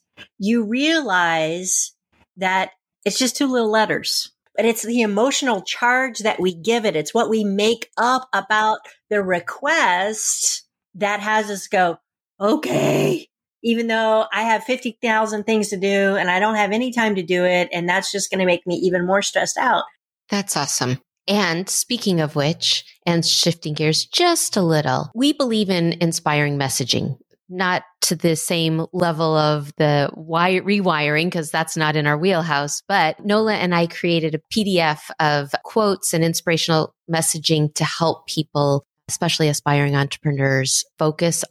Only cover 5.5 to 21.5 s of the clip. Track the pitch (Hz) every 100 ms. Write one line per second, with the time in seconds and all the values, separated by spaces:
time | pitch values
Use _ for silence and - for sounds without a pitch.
5.5 | 196 - - 233 254 262 220 208 - 185
6.5 | 165 208 233 214 156 151 226 220 220 208
7.5 | 196 214 226 - - 247 254 - 196 190
8.5 | 214 214 214 - - - 208 185 175 -
9.5 | - 285 320 214 180 202 214 - - -
10.5 | - - _ _ 180 202 208 208 220 208
11.5 | 196 - 196 175 165 _ _ _ - 202
12.5 | 302 330 - - - - 339 - _ _
13.5 | _ 233 226 226 226 220 220 214 202 226
14.5 | 214 254 254 240 - 233 220 214 214 214
15.5 | 220 202 190 196 196 196 196 180 185 214
16.5 | 214 196 220 254 240 220 190 170 180 180
17.5 | 180 175 175 175 185 - 196 - 185 185
18.5 | 175 180 175 185 175 180 196 - 185 180
19.5 | - 254 175 - _ _ _ - 202 196
20.5 | 156 143 - 127 127 _ _ - 202 180